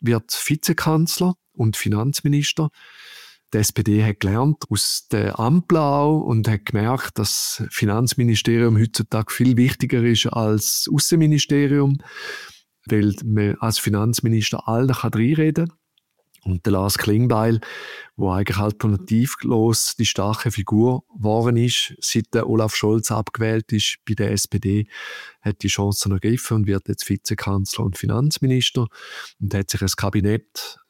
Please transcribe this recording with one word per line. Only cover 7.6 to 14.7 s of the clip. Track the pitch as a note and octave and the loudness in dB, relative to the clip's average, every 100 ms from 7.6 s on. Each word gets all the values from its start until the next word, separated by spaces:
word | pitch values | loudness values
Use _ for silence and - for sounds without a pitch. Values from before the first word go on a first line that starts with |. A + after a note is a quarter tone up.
| A2+ | -8
Finanzministerium | - G#2 G#2+ B2 - A#2+ G#2+ - A#2 A#2 G#2+ | -2 0 0 0 0 2 2 2 4 4 4
heutzutage | A2+ - G#2+ A2+ G#2+ | 2 0 -2 -2 -2
viel | - B2 A#2+ | 2 4 4
wichtiger | C3 - B2 B2 | 2 0 0 2
ist | A#2+ A2 - | 2 2 0
als | A#2 A2 G#2+ - - - | 0 2 2 0 -2 0
Aussenministerium, | D3 - E3+ D3+ D3 - C#3+ C#3+ C#3+ C#3 C#3 - - - - - - _ _ - | 0 2 4 4 2 2 2 4 4 2 0 -4 -14 -14 -14 -16 -20 _ _ 0
weil | G#2+ G#2 G2+ | 2 2 0
man | A2+ G#2+ G#2 - | 0 0 0 0
als | A2+ - | -2 -2
Finanzminister | - G#2 A2 A#2 A#2 A2+ G#2 - | -2 0 0 0 0 0 0 -4
allen | - | -2